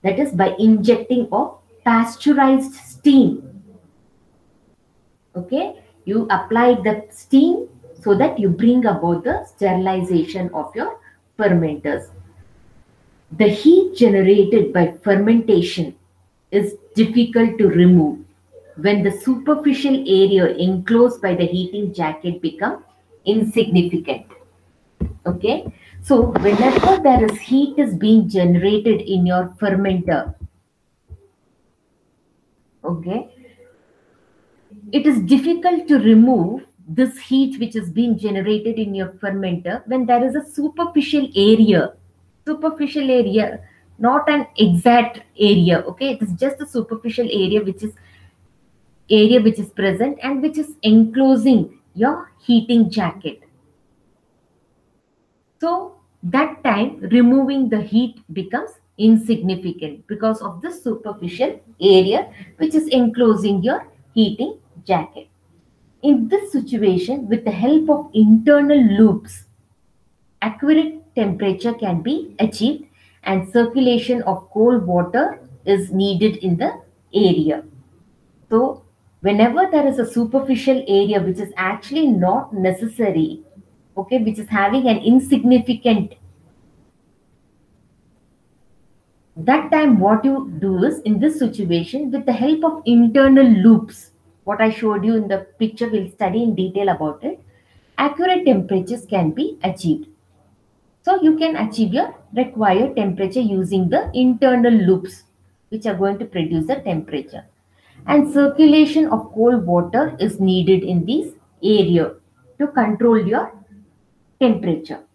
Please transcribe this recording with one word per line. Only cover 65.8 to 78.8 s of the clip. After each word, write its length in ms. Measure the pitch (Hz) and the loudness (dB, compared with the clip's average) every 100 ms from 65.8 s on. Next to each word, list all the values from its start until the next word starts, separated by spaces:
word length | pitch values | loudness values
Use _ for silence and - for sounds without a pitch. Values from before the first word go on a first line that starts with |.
| _ _ | _ _
In 260 | 285 262 226 | 0 0 2
this 240 | 403 403 | -2 -2
situation, 760 | 277 226 233 202 180 - 285 220 | -6 -4 -2 0 0 -2 -8 -4
with 160 | 220 | -4
the 60 | 220 | -4
help 400 | 175 240 311 311 | -4 0 2 2
of 200 | 294 - | -2 -2
internal 640 | 220 214 220 - 294 285 294 226 202 | 2 6 6 6 4 6 4 4 6
loops, 460 | 220 175 - - - _ _ _ _ _ _ _ _ _ | 4 4 -6 -20 -20 _ _ _ _ _ _ _ _ _
accurate 720 | 220 214 285 311 311 - - | -8 -4 2 2 0 -6 -10
temperature 600 | - 202 175 202 190 233 | -4 -4 -2 -2 -2 -4
can 280 | 226 202 170 | -4 -4 -4
be 320 | 185 311 - - | -4 -6 -8 -4
achieved 460 | 214 - 233 311 - _ _ _ | -4 -2 -4 -4 -10 _ _ _
and 280 | - 190 185 | -6 -4 -2
circulation 720 | 240 233 247 254 233 233 240 | 0 0 0 0 0 -2 -4
of 260 | 180 - - | -2 -6 -6
cold 360 | - 233 247 175 | 0 2 2 0
water 540 | 175 175 233 339 - - - | -2 0 -2 -4 -6 -20 -14
is 280 | - 196 185 | -2 -2 0
needed 440 | 190 202 180 214 - | -2 -2 0 0 0
in 200 | 190 170 | -4 -2
the 240 | 269 - - _ _ | -4 -8 -18 _ _
area. 520 | 202 196 160 156 147 - - _ _ _ _ _ _ _ | 0 2 2 0 -4 -8 -20 _ _ _ _ _ _ _
So 360 | 220 262 285 | 0 0 -4